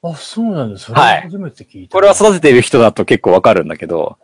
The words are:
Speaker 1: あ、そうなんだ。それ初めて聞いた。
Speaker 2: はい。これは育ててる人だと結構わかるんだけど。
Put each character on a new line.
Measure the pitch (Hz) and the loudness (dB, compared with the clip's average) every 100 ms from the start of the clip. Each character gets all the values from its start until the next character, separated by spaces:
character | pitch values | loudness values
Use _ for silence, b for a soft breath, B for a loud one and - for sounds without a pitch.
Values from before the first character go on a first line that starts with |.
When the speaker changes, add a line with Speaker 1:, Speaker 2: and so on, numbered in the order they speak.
Speaker 1:
あ、 | 170 | -12
そ | 156 - 214 | -14 -14 -8
う | 226 | -6
な | 180 | -6
ん | 117 | -8
だ。 | 98 | -10
そ | - | -6
れ | 113 | 0
初 | 123 90 180 196 | 0 0 -6 -14
め | 175 | -14
て | _ | _
聞 | - | -20
い | |
た。 | 98 | -20
Speaker 2:
は | |
い。 | 92 | -6
こ | 190 | 2
れ | 196 | 2
は | |
育 | 190 214 | 4 2
て | 185 151 | 2 4
て | |
る | 123 | 4
人 | 123 135 | 2 2
だ | 113 | 2
と | - | 0
結 | - 120 | -2 -2
構 | - | 2
わ | 90 | 2
か | 117 | 2
る | 95 | 0
ん | 80 | -2
だ | 80 | -12
け | 85 | -8
ど。 | 82 76 - | -6 -6 -10